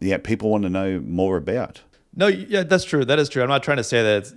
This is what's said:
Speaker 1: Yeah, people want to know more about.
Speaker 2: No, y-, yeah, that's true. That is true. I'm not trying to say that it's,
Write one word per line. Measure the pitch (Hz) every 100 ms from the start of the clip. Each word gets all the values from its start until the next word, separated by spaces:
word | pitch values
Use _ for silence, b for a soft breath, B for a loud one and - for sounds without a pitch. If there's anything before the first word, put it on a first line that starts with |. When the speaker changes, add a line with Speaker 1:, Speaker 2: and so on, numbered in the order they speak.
Speaker 1:
Yeah, | 92 95
people | - 110 107
want | 107
to | 95
know | 92 95 92
more | 55 87 95 90
about. | 71 120 98 - _ b _ 170
Speaker 2:
No, | 202
y-, | 190 214
yeah, | 196
that's | 165 185
true. | - 147
That | 127 151
is | 139
true. | 131
I'm | 123
not | 139
trying | 147 139
to |
say | 110 120
that | 110 104
it's, | 98